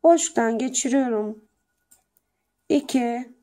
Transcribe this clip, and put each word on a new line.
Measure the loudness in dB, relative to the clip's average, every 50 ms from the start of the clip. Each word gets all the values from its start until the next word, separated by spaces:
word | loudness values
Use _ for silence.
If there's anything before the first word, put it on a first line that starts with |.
| 8
Boşluktan | 6 6 6 2 -2 -2 -2 -2 0 -2
geçiriyorum. | -2 -4 -4 -4 -4 -4 0 0 0 0 0 -2 -4 -4 -6 -8 -12 _ _ _ _ _ _ _ _ _ _ -20 _ _ _ _ _ _ _ _ _ _ _ _ _ _ _
İki. | -2 -2 0 -2 -2 -2 -2 -2 -4 -6 -10 -12 -18 _